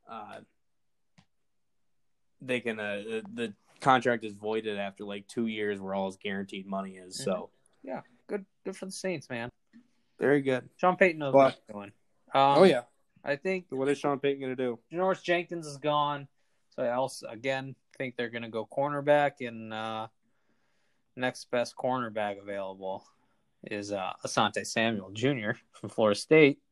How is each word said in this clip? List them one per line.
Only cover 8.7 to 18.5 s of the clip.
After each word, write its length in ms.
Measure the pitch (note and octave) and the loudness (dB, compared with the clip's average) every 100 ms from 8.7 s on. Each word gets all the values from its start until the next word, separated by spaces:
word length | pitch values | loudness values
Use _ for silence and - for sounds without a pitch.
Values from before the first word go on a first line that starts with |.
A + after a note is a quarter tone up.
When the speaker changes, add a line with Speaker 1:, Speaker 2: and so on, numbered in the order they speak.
| F#3+ | -12
Speaker 2:
for 80 | F#3+ | -12
the 60 | |
Saints, 360 | - F#3+ E3 - | -8 -6 -6 -6
man. 200 | A#2+ A#2+ _ _ - _ _ _ _ | -8 -8 _ _ -20 _ _ _ _
Speaker 1:
Very 220 | B2 C#3+ | 2 2
good. 280 | C3+ B2+ - _ | 2 -2 -4 _
Speaker 2:
Sean 180 | F3+ F3+ | 2 4
Payton 220 | F#3+ D#3+ | 2 2
knows 140 | C#3+ | 4
Speaker 1:
But 40 | C3+ | 6
Speaker 2:
what 160 | C3+ - | 6 4
he's 180 | - | -14
doing. 180 | G#2 G2+ _ _ _ _ | -14 -14 _ _ _ _
Um, 260 | C3+ C#3 C#3+ | 4 6 10
Speaker 1:
Oh, 40 | |
yeah. 180 | F#3 B2+ - _ _ _ - | 8 8 -2 _ _ _ -6
Speaker 2:
I 100 | C#3+ | -4
think 300 | F#3+ F#3+ F3 | -2 -4 -4
Speaker 1:
What 200 | C3 C3+ | -2 0
is 80 | C#3 | 0
Sean 220 | D3 C#3 | 0 0
Payton 200 | C#3 C#3 | 0 -2
gonna 140 | C3 C3 | -4 -2
do? 240 | B2+ A#2 _ | -2 -4 _
Speaker 2:
Janoris 300 | E3 F#3+ F3+ | -2 0 0
Jenkins 460 | - F3 F3 E3+ D3+ | 0 0 0 -8 -8
is 80 | C#3 | -6
gone, 500 | D3 D3 D3 C#3+ C#3 _ _ _ _ | 0 2 0 -2 -10 _ _ _ _
so 140 | - | -4
I 80 | B2 | -2
also, 340 | B2 C3+ - - | 0 -4 -6 -14
again, 480 | A2+ C3 C3+ C3 C3+ _ _ | -8 -4 -4 -6 -14 _ _
think 180 | C3+ A#2+ | -10 -6
they're 140 | A#2+ | -6
gonna 180 | A#2 | -6
go 160 | A#2 | -8